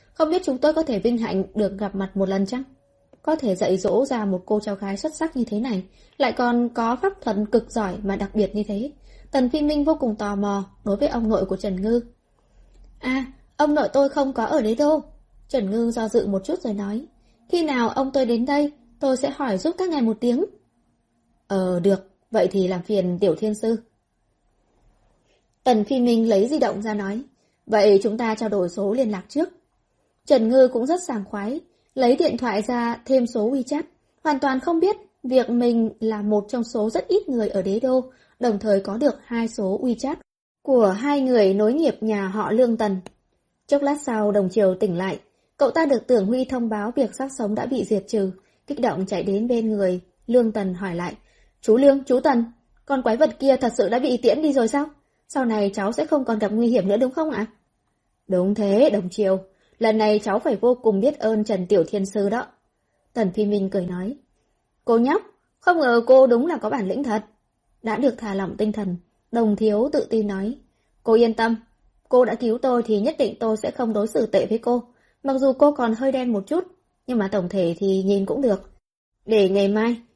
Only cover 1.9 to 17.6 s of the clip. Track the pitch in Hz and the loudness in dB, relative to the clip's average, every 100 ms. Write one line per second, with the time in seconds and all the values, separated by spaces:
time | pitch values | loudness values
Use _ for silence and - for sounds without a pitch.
1.9 | 196 190 196 190 196 196 247 269 _ _ | -6 -6 -4 -2 -2 -2 -4 -10 _ _
2.9 | _ _ _ - 311 254 180 208 185 185 | _ _ _ -4 -2 -2 0 0 0 0
3.9 | 196 277 240 202 185 - 214 208 196 196 | 0 0 -2 -2 -4 -2 -4 -2 -8 -6
4.9 | 202 311 - 320 269 220 214 254 190 - | -6 -8 -6 -6 -4 -4 -4 -4 -6 -8
5.9 | _ _ - 262 226 240 240 240 233 226 | _ _ -2 -2 0 0 0 0 -2 -2
6.9 | 247 392 392 240 208 208 220 - 233 202 | -2 -2 -4 -4 -4 0 0 0 -4 -6
7.9 | 180 202 202 196 220 190 208 208 202 277 | -6 -6 -4 -4 -2 -2 -2 -6 -6 -8
8.9 | - - - - 277 247 311 294 294 285 | -12 -20 -20 -4 0 0 0 0 0 0
9.9 | 311 247 214 208 202 202 196 190 - 208 | 0 0 -2 -4 -2 -2 -2 -6 -10 -4
10.9 | 202 - 240 220 214 190 190 208 185 208 | -2 0 0 0 0 0 -4 -4 -4 0
11.9 | 240 233 _ _ _ _ _ _ _ - | -2 -2 _ _ _ _ _ _ _ -20
12.9 | - 262 262 262 - _ - 302 294 220 | -10 -6 -4 -6 -14 _ -2 0 2 0
13.9 | 277 277 285 269 262 226 311 214 233 294 | 2 0 0 -2 -2 -2 0 0 0 2
14.9 | 311 - - _ _ - 262 190 220 233 | 0 -2 -18 _ _ -6 -4 -2 -2 -2
15.9 | 233 220 233 208 190 190 359 233 202 202 | -2 -2 0 0 -4 -4 -6 -6 -6 -6
16.9 | 220 311 _ _ _ _ 349 | -8 -10 _ _ _ _ -2